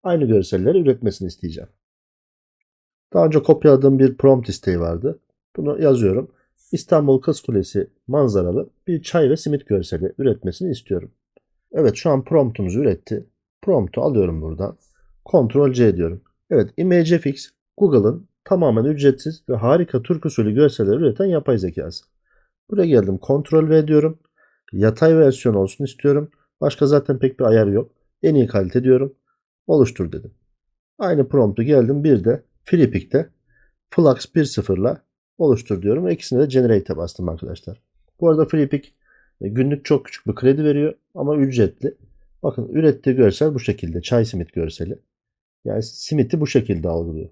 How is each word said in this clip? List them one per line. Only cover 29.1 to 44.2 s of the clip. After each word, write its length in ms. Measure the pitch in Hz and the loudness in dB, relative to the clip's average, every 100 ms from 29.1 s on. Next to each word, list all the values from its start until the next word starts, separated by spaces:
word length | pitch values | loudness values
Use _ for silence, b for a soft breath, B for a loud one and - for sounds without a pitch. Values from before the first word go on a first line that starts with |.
| _ _ _ _ _ - | _ _ _ _ _ -2
Oluştur 440 | 160 117 - 85 | 2 2 0 -8
dedim. 220 | - - _ _ _ _ _ _ _ | -8 -16 _ _ _ _ _ _ _
Aynı 300 | 196 156 131 | -2 0 2
promptu 360 | 147 110 104 | 2 0 0
geldim. 400 | 117 143 117 143 | 2 2 2 0
Bir 200 | 151 120 | 2 2
de 200 | 95 123 _ _ | 2 -2 _ _
Freepik'te 640 | - 175 139 95 - 135 165 _ _ _ _ _ _ | -2 2 2 0 -2 -4 -4 _ _ _ _ _ _
Flux 460 | - 156 123 - 170 | 2 2 2 -2 -2
bir 100 | 143 | -2
sıfırla 560 | - 98 92 113 156 _ _ _ - | -4 -4 -2 -2 -4 _ _ _ -2
oluştur 440 | 160 110 - 98 | 0 0 -2 -4
diyorum. 240 | 101 131 180 | -2 -2 -2
Ve 80 | |
ikisine 260 | 165 - 127 | -4 -4 -2
de 60 | 147 | 0
generate'e 520 | 131 123 104 - 78 | 2 2 0 -2 -8
bastım 320 | 85 - 90 | -8 -8 -10
arkadaşlar. 520 | 80 62 - - - _ _ _ _ | -8 -12 -14 -16 -20 _ _ _ _
Bu 100 | 170 | 0
arada 160 | 156 156 | 2 0
Freepik, 500 | 160 139 143 _ _ _ _ _ _ | 0 0 -2 _ _ _ _ _ _
e, 60 | 98 | -6
günlük 360 | 113 131 143 - | -2 -2 -2 0
çok 200 | 147 - | -2 -2
küçük 220 | - - | -12 -10
bir 80 | - | 0
kredi 280 | 127 143 | 0 2
veriyor 300 | 151 143 151 - _ 180 | 0 0 -2 -6 _ -8
ama 220 | 139 151 | -4 0
ücretli. 600 | 135 123 95 - 92 - _ _ _ _ | 0 2 0 -2 -10 -10 _ _ _ _
Bakın 260 | 151 - 110 | -8 -6 -6
ürettiği 460 | 151 156 - - 127 | 0 0 0 -2 2
görsel 380 | 110 - 156 | 2 2 -2
bu 60 | 135 | -2
şekilde. 420 | - - 85 85 | -6 -6 -6 -8
Çay 240 | - 120 | -2 -2